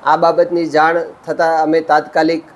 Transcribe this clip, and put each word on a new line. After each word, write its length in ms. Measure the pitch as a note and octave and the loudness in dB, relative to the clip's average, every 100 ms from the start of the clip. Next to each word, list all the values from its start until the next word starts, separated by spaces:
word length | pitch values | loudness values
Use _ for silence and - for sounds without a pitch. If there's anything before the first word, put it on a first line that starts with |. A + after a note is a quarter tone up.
આ 140 | - D#3+ | 0 2
બાબતની 480 | E3+ E3 E3+ E3+ E3 | 2 2 0 0 -2
જાણ 320 | D3 D#3 E3+ D#3+ - - | 2 2 0 -4 -12 -10
થતાં 380 | D#3 E3 D#3+ | -2 0 0
અમે 180 | D#3 D#3+ | 0 0
તાત્કાલિક 640 | D#3+ D3+ D3+ E3 D#3+ E3 - | 2 0 0 -2 -2 -2 -8